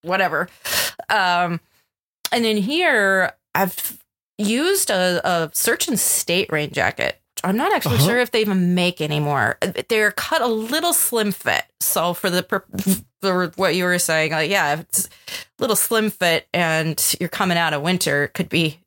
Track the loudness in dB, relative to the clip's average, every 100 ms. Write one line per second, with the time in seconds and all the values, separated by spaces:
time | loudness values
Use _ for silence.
0 | -2 0 2 0 -4 -8 -4 -4 -4 -8
1 | -2 2 2 2 0 -2 _ _ _ _
2 | _ _ -4 0 2 0 0 0 2 2
3 | 2 2 0 -4 _ 0 0 -2 -10 -12
4 | _ _ _ -4 0 2 2 2 2 2
5 | 2 2 0 0 0 -2 0 0 0 0
6 | 0 -2 0 0 0 -2 -2 0 -2 0
7 | -4 -4 _ -6 -2 0 0 0 2 2
8 | 4 2 0 0 2 2 2 2 0 0
9 | -2 -2 0 2 0 0 -4 -4 -2 0
10 | 0 -2 -2 0 0 -2 -2 -2 0 0
11 | 0 0 0 -2 -2 -2 -4 _ -2 0
12 | 0 -2 -2 -2 -2 -6 -4 -4 -2 -2
13 | -4 _ -2 0 -2 0 0 2 0 0
14 | 2 0 0 0 0 0 0 -2 -4 -4
15 | -4 -10 -14 -14 -14 -6 -2 0 2 0
16 | 0 0 0 0 -2 -2 0 0 0 -2
17 | -2 -2 -4 -2 0 2 0 0 -2 0
18 | 0 0 -2 -4 -2 0 0 -4